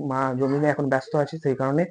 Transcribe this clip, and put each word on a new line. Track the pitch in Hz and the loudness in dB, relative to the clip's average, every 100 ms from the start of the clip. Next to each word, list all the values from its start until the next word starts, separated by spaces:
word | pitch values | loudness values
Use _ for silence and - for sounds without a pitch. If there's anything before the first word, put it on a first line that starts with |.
| 147 | -2
মা | 131 135 127 | 0 0 0
জমিনে | 135 143 151 | 0 2 2
এখন | 143 139 | 0 0
ব্যস্ত | 131 - 156 | 0 0 -2
আছে | 143 160 | -2 -2
সেই | 147 127 | -2 0
কারণে। | 135 147 185 | 0 0 -2